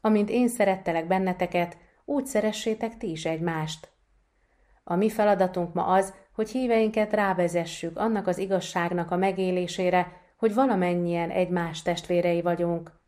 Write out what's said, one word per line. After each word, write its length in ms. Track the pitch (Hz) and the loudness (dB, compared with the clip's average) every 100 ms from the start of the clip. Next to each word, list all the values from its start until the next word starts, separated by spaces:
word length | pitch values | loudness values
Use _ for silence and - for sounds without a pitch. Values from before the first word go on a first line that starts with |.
Amint 280 | 220 214 208 | 4 2 2
én 180 | 240 247 | 2 2
szerettelek 600 | 233 202 185 180 165 165 | 4 2 2 0 -2 2
benneteket, 680 | 185 190 180 175 180 170 - _ _ - | 2 2 0 0 0 -2 -6 _ _ -4
úgy 200 | 285 269 | -2 0
szeressétek 720 | 214 214 208 220 220 226 - | 0 0 -2 -4 -4 -4 -6
ti 140 | 214 | -8
is 140 | 160 165 | -6 -4
egymást.” 680 | 160 170 165 156 160 - _ _ _ _ _ _ _ _ _ | -2 -2 -2 -4 -8 -16 _ _ _ _ _ _ _ _ _
A 120 | - 175 | -4 0
mi 140 | 214 | 0
feladatunk 640 | 214 208 196 185 185 170 | 2 2 4 2 0 -4
ma 120 | 175 - | -2 2
az, 280 | 185 - - _ - | 2 2 -8 _ -8
hogy 140 | 220 | -4
híveinket 640 | 254 254 226 220 220 214 | -2 0 2 2 0 0
rávezessük 840 | 214 202 180 175 170 165 - 170 165 | 0 0 2 0 0 -4 -6 -8 -2
annak 300 | 214 214 185 | -2 0 0
az 100 | 180 | -2
igazságnak 760 | 190 190 175 185 170 175 160 | 0 -2 -2 -2 -2 -2 -2
a 60 | 180 | 0
megélésére, 960 | 190 185 185 180 175 - 180 180 175 - _ _ | 0 0 0 0 -2 0 2 2 0 -6 _ _
hogy 160 | 226 | 0
valamennyien 760 | 208 269 196 180 175 175 170 170 | 2 2 2 2 0 0 -2 -2
egymás 520 | - 180 180 170 160 | 0 0 0 -2 -4
testvérei 600 | - 170 - 180 175 170 | -2 -4 0 0 2 2
vagyunk. 500 | 170 175 170 170 165 _ | 0 0 0 -2 -6 _